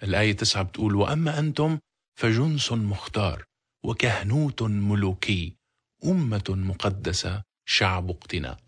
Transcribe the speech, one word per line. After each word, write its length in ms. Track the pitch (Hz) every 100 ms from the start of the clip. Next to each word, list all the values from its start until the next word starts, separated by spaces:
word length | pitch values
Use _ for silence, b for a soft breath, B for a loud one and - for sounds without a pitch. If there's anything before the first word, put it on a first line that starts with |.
الآية 280 | 98 90 110
تسعة 320 | 101 113 101
بتقول: 320 | 95 - 107 101
"وأما 440 | 101 151 160 147
أنتم 380 | 151 143 156 156 - _ _ -
فجنس 520 | 117 113 156 147 -
مختار 720 | 117 104 98 - - 92 80 - _ _ _ -
وكهنوت 800 | 113 123 95 95 139 147 -
ملوكي، 880 | 113 104 101 104 95 95 - 95 85 - _ _ _ _ 160
أمة 380 | 185 131 107 95
مقدسة، 920 | 95 95 92 104 98 - 90 90 101 - _ -
شعب 440 | - 98 92 90
اقتناء". 480 | 85 - 87 65 -